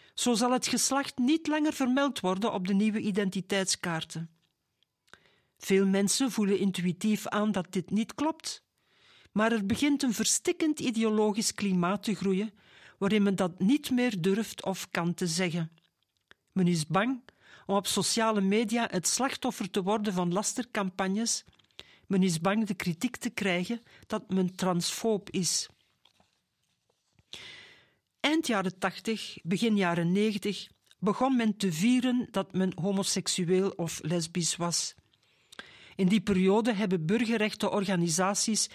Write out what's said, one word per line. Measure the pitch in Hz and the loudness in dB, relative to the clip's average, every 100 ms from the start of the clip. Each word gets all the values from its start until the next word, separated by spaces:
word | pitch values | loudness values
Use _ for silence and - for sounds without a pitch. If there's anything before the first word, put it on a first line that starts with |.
| - | -14
Zo | - 247 | -2 2
zal | 214 247 | 4 2
het | 254 - | 2 0
geslacht | 247 - 269 269 - | 0 2 0 -2 0
niet | 247 320 302 | 2 2 2
langer | 302 302 | 0 0
vermeld | 302 254 262 285 262 | 0 0 2 2 0
worden | 185 190 226 | -2 0 0
op | 202 180 | -2 0
de | |
nieuwe | 196 214 214 | 2 2 0
identiteitskaarten. | 208 196 190 190 - 196 190 - 175 160 - 160 165 _ _ _ _ _ _ _ _ - _ _ _ _ | 0 0 0 -2 -2 -2 0 -2 -4 -4 -6 -10 -12 _ _ _ _ _ _ _ _ -20 _ _ _ _
Veel | - 196 196 | 2 4 4
mensen | 196 202 - 262 | 4 2 0 0
voelen | 220 196 196 | 0 2 2
intuïtief | 196 175 180 170 214 208 - | 0 0 -2 0 0 0 -2
aan | 208 214 | 0 0
dat | 190 170 | 0 -2
dit | 185 - | -4 -2
niet | 208 226 | -2 -2
klopt, | - 302 320 - - _ _ _ _ _ - _ | -2 -2 -2 -10 -12 _ _ _ _ _ -20 _
maar | 208 220 | 0 2
er | 226 196 | 2 0
begint | - 294 277 | 0 2 2
een | 262 | 0
verstikkend | 202 214 - 359 349 311 294 | 0 0 0 0 0 0 0
ideologisch | 254 220 220 214 214 208 - | -2 0 2 2 2 0 -2
klimaat | - 202 180 175 196 | -2 0 2 0 0
te | - | -4
groeien | 190 196 190 220 - _ - - _ | -2 0 0 -2 -10 _ -20 -20 _
waarin | 196 214 | 0 2
men | 202 185 | 2 2
dat | 185 180 | -2 0
niet | 202 302 - | 2 2 2
meer | 247 247 196 | 0 2 0
durft | 185 208 208 - | 0 0 -2 -6
of | 190 185 - | -6 -6 -6
kan | 185 170 | -2 -2
te | 170 180 | -2 -2
zeggen. | 165 180 175 160 - _ _ _ _ _ _ _ | 0 -2 -2 -6 -10 _ _ _ _ _ _ _
Men | 185 175 | 2 2
is | 165 151 | 2 0
bang | 185 240 254 - _ - - - | 0 0 -2 -8 _ -20 -16 -2
om | 196 | -2
op | 190 | 0
sociale | 202 - 226 226 214 | -2 0 0 2 2
media | 190 214 214 233 233 | 2 2 2 -2 -2
het | 185 - | -2 -2
slachtoffer | - 240 - 254 - 196 | 0 -2 -2 -4 -4 -4
te | 208 | -2
worden | 185 220 208 | 0 0 0
van | 185 175 | 0 0
lastercampagnes. | 185 214 - - 220 190 190 190 202 233 - - _ _ - - - - | 0 -2 -4 -4 -4 -4 -2 -2 -2 -2 -4 -8 _ _ -20 -20 -20 0
Men | 190 | 2
is | 185 160 | 4 2
bang | 190 220 214 | 2 0 0
de | |
kritiek | 185 180 160 247 - | -2 -4 -2 -4 -4
te | 240 | -8
krijgen | - 202 175 180 233 - - - | -2 -2 0 -2 -6 -10 -20 -8
dat | 214 - | -8 -2
men | 190 180 | 0 0
transfoob | - 185 175 - - 226 202 - | 0 0 0 -2 -2 0 0 -2
is. | 190 165 - - _ _ _ _ _ _ _ _ _ _ _ _ _ _ _ _ - - - - - _ _ _ _ | -4 -2 -2 -6 _ _ _ _ _ _ _ _ _ _ _ _ _ _ _ _ -20 -18 -20 -20 -20 _ _ _ _
Eind | 277 320 277 | 0 2 0
jaren | 202 185 - | -2 -2 -4
tachtig, | 190 - 226 214 - - | -4 -4 -6 -6 -8 -10
begin | 165 190 233 202 | -4 0 2 2
jaren | 180 170 170 | 2 2 2
negentig | 196 220 202 208 185 - _ _ _ | 2 2 0 -4 -6 -12 _ _ _
begon | 185 - 262 247 | -2 0 2 2
men | 220 196 | 2 0
te | 196 | -2
vieren | 156 233 254 254 247 - | 2 4 4 2 0 0
dat | 196 190 | -4 -2
men | 180 185 - | 0 -2 0
homoseksueel | 196 196 185 190 - - 170 185 196 | -2 0 0 -2 -2 -2 2 2 0
of | - 165 - | -2 -6 -6
lesbisch | 160 175 165 180 156 - | -2 -2 -2 -2 -2 -2
was. | 175 - - - _ _ _ _ _ - - - - | -2 -2 -6 -10 _ _ _ _ _ -20 -20 -20 -14
In | - 180 | -2 2
die | 220 | 2
periode | - 185 190 214 240 | 2 2 4 4 2
hebben | 196 202 185 156 | 0 0 0 0
burgerrechtenorganisaties | 220 226 226 214 - 208 202 196 180 170 165 190 196 - 208 - | 0 0 0 -2 -2 -2 0 0 0 0 2 0 0 0 0 -2